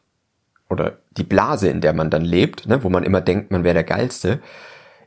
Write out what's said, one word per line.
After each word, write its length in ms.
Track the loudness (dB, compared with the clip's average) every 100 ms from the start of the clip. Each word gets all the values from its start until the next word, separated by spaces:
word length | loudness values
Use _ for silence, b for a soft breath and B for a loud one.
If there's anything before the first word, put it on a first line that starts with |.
| _ _ _ _ _ _ -6
oder 280 | -4 -4 -6 _ -8
die 80 |
Blase, 460 | 0 2 2 2 0
in 100 | 2
der 140 | 0
man 160 | 0 0
dann 160 | 0 2
lebt, 420 | 2 0 -2 -2
ne, 160 | -2
wo 60 | 0
man 140 | 0
immer 180 | 2 0
denkt, 300 | 0 -2 -2
man 120 | 0
wäre 100 | 2
der 120 | 2 0
Geilste, 560 | -2 -4 -2 -4 -4 B B B B B B